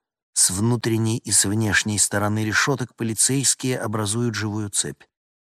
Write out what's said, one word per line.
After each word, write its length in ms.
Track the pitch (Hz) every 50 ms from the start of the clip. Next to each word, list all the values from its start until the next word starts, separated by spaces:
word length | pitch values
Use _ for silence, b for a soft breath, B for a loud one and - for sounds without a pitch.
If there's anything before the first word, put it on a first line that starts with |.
| _ _ _ _ _ _ -
С 160 | - - -
внутренней 680 | 90 95 107 117 123 113 - 120 113 110 113 110 113 -
и 140 | - - -
с 120 | - -
внешней 520 | 98 104 110 110 104 92 - - 107 104 98
стороны 460 | - - - 101 104 104 107 110 107
решёток 500 | 107 104 - - 147 135 117 123 - _
полицейские 840 | - 120 113 113 - - - 131 139 127 - - - - 127 127 120
образуют 540 | - 110 107 107 107 98 107 120 120 120 110
живую 340 | 104 107 107 101 107 107 101
цепь. 320 | - - - 73 - - - _ _ _ _ _ _ _